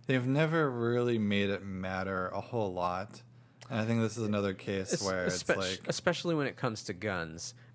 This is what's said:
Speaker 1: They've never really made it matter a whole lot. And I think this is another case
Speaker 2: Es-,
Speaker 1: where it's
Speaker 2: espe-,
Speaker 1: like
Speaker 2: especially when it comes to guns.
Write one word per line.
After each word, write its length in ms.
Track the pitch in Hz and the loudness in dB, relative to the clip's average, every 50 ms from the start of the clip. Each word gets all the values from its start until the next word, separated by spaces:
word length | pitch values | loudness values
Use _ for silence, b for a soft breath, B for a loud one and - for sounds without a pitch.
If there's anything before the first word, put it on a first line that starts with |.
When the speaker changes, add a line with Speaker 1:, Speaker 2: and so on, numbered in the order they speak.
| B | B
Speaker 1:
They've 180 | - 135 131 123 | 2 2 2 4
never 440 | 127 135 143 160 156 160 165 156 143 | 4 4 4 4 4 4 4 2 2
really 480 | 127 120 117 117 120 123 120 120 120 113 | 2 2 2 2 4 4 4 4 2 2
made 320 | 107 101 104 101 101 98 | 2 2 4 4 2 2
it 140 | 98 92 95 | 0 -2 -4
matter 640 | 98 95 95 92 92 92 92 95 95 98 92 92 92 | -6 -6 -6 -4 -4 -2 -2 -2 -2 -2 -2 -2 -2
a 120 | - 98 | -4 -6
whole 320 | 98 - - 120 110 98 90 | -6 -4 -2 -2 -2 -2 -2
lot. 480 | 90 87 87 90 92 98 107 - - - - B B B B B B B - | 0 0 0 0 -2 -6 -8 -12 -18 -20 -20 B B B B B B B -4
And 120 | 131 113 | -2 0
I 40 | 107 | 0
think 160 | 113 117 117 | 2 2 2
this 160 | 113 110 107 | 2 2 0
is 60 | 117 113 | -2 -2
another 320 | 107 104 104 101 101 95 | 0 2 2 2 2 0
case 380 | 95 - - 101 98 95 92 - | -2 -2 -2 -2 -2 0 0 0
Speaker 2:
Es-, 80 | - 101 | 0 0
Speaker 1:
where 220 | 98 92 92 90 | 0 0 0 0
it's 160 | 90 90 90 - | 0 0 0 2
Speaker 2:
espe-, 140 | - 170 | 0 0
Speaker 1:
like 240 | - 95 92 95 90 - - | 2 2 -2 -2 -4 -4 -4
Speaker 2:
especially 480 | - - - - 170 - - 175 170 | -4 0 0 0 0 0 0 0 0
when 100 | 156 143 | 0 0
it 100 | 127 - | -2 -4
comes 280 | - - 127 110 104 - | -2 -4 -4 -2 -4 -6
to 80 | - 104 | -8 -8
guns. 640 | 87 101 107 98 90 82 80 80 82 - - - B B B B | -4 -2 -2 -2 -2 -2 -4 -6 -8 -10 -10 -12 B B B B